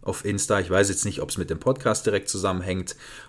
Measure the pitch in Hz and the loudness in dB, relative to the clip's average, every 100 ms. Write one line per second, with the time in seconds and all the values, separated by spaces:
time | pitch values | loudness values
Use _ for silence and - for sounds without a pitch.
0 | - 92 104 101 - 101 90 92 98 92 | -6 -4 -2 -2 2 2 4 4 4 2
1 | 101 - - - 87 80 - 135 120 110 | -2 -2 -4 -4 -2 0 0 2 2 0
2 | 110 101 - 98 98 90 92 92 87 - | 2 0 0 -2 0 0 -2 -2 -4 -10
3 | - - | -14 -18